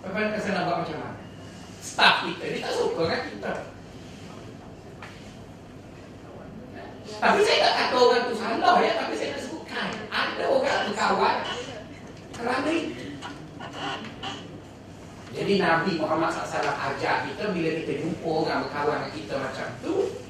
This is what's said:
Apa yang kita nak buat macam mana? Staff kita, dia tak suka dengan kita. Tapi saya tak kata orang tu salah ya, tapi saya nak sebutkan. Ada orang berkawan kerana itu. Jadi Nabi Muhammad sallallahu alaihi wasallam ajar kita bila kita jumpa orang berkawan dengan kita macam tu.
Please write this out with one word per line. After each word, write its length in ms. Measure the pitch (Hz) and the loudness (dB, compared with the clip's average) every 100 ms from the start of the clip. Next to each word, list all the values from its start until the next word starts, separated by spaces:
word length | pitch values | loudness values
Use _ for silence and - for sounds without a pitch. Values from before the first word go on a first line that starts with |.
Apa 120 | 185 208 | -4 0
yang 100 | 214 208 | 0 0
kita 120 | - | 0
nak 100 | 180 165 | 0 2
buat 80 | 170 | 0
macam 120 | - - | -2 -4
mana? 160 | - - - - - - - - | -8 -10 -12 -14 -14 -14 -14 -12
Staff 340 | - - 151 - - | -6 6 6 6 0
kita, 140 | - | -4
dia 160 | - - | -4 -4
tak 120 | - - | -2 0
suka 240 | - - 165 | 2 2 0
dengan 140 | - | 0
kita. 280 | - 214 220 - - - - - - - - - - - - - - - - - - - - - - - - - - - - - - - - - - - - 214 | -4 -6 -4 -4 -8 -14 -16 -16 -16 -14 -14 -14 -14 -14 -14 -16 -16 -16 -14 -14 -16 -16 -16 -16 -16 -16 -16 -16 -16 -16 -14 -14 -14 -14 -12 -12 -12 -12 -10 2
Tapi 220 | - 403 | 6 8
saya 160 | 427 605 | 6 8
tak 80 | - | 6
kata 220 | 247 240 254 | 6 4 8
orang 260 | 240 - - | 8 8 4
tu 60 | - | 0
salah 400 | 220 226 - - | 0 4 8 8
ya, 140 | - - | 6 2
tapi 120 | - - | 0 -2
saya 160 | - | -2
nak 80 | - | -4
sebutkan. 480 | - 320 - - 202 - - | -6 -8 -6 -4 -4 -4 -4
Ada 300 | - - - | -2 -2 0
orang 360 | - - - - | 4 4 6 2
berkawan 500 | 220 208 208 190 - - - - - - - - - - - - | 2 2 4 6 4 4 -2 -4 -6 -10 -12 -14 -14 -14 -12 -4
kerana 320 | 240 262 302 | 0 2 2
itu. 480 | 330 - - 285 277 - - - - - - 392 - - - - 392 - - - - - - - - - | 0 0 -6 -8 -10 -10 -12 -14 -12 -12 -8 -6 -6 -8 -8 -8 -8 -10 -14 -14 -16 -16 -16 -16 -14 -10
Jadi 200 | 143 170 190 | -4 2 4
Nabi 340 | 175 160 - 160 | 6 4 4 2
Muhammad 320 | 151 160 165 | 2 2 2
sallallahu 160 | - | 0
alaihi 160 | - 127 | -2 0
wasallam 160 | 117 - - | 0 0 -2
ajar 220 | 135 160 - | 0 2 2
kita 180 | 143 - 208 | 0 -4 -2
bila 200 | 180 160 156 | 2 0 0
kita 100 | 156 151 | -2 -2
jumpa 240 | 165 - 160 | -2 -2 0
orang 300 | 160 - - - | 2 2 0 -2
berkawan 280 | - 147 139 | 0 0 0
dengan 120 | - - | -2 -6
kita 160 | - 139 | -4 -4
macam 260 | - - 120 - | -4 -4 -6 -6
tu. 140 | 294 381 403 - | -2 0 0 -2